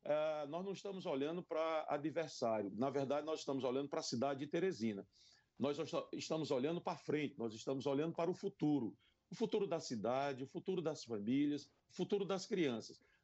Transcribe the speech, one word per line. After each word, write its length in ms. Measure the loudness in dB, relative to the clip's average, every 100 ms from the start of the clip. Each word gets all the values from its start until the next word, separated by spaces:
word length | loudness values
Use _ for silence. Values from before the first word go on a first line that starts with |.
eh, 420 | 0 0 0 -2 -4
nós 160 | -6
não 80 | -6
estamos 340 | -6 -8 -8 -4
olhando 360 | -2 -2 -4
para 440 | -2 0 0 0 0
adversário, 800 | -2 0 -2 -4 0 2 2 0 2
na 140 | 2
verdade, 360 | 2 2 0 0
nós 140 | -4
estamos 240 | -2 0
olhando 240 | 2 0 0
para 120 | -2
a 20 |
cidade 380 | -2 0 0 0
de 60 | -2
Teresina. 600 | 0 0 0 0 -2 -8 _ -20 -20 _ _
Nós 200 | 0 0
est-, 300 | 0 -2 -2
estamos 380 | -6 -2 -2 2
olhando 300 | 2 2 0
para 160 | -2 -4
frente, 400 | 0 0 0 -2
nós 160 | -4
estamos 340 | -4 -2 0 2
olhando 280 | 2 2
para 160 | 0 0
o 40 |
futuro. 640 | 0 -4 0 4 4 2 -6 _ _ _
O 60 |
futuro 320 | -4 0 2 2
da 140 | 0
cidade, 640 | -2 -2 2 2 2 -2
o 20 | -6
futuro 340 | -6 -2 0
das 240 | 0 -4
famílias, 640 | -4 -2 2 4 4 2 -6 _ _
o 60 |
futuro 300 | -4 0 2
das 220 | 2 -2 0
crianças. 540 | 2 2 2 -4 -14 _ _